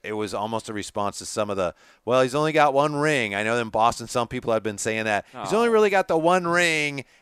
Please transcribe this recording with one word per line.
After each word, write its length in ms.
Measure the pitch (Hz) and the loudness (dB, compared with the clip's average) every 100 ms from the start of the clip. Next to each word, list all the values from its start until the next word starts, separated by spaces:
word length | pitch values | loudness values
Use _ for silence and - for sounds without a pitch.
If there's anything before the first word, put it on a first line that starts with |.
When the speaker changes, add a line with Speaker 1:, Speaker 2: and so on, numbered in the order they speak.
Speaker 1:
it 100 | 104 | -8
was 220 | 107 104 | -6 -4
almost 340 | 101 110 110 - | -4 -4 -6 -6
a 60 | |
response 420 | 104 - 107 101 - | -8 -8 -4 -4 -6
to 40 | 90 | -8
some 220 | 110 104 | -4 -4
of 80 | 98 | -2
the, 180 | 87 - _ _ | -4 -6 _ _
"Well, 160 | 110 131 | 0 2
he's 140 | 131 | 2
only 180 | 143 156 | 0 0
got 220 | 151 147 | 4 4
one 200 | 135 151 | 4 2
ring." 400 | 143 156 139 107 | 0 0 0 0
I 80 | 101 | -2
know 120 | 107 120 | 0 -2
in 120 | 113 | 0
Boston, 380 | 110 117 113 117 | 2 2 2 -4
some 200 | 127 117 | -4 -4
people 240 | 127 120 | -4 -2
have 100 | 110 | -2
been 140 | 107 101 | -2 -4
saying 280 | 113 110 110 | -4 -2 0
that. 180 | 101 - | -2 -4
"He's 220 | 127 95 | -10 -2
only 140 | 214 233 | 0 2
Speaker 2:
Oh. 40 | |
Speaker 1:
really 160 | 220 214 | 4 4
got 180 | 190 180 | 2 2
the 120 | 165 | 2
one 280 | 170 185 170 | 4 2 2
ring," 600 | 175 170 156 147 139 - _ | 2 2 2 -2 -4 -12 _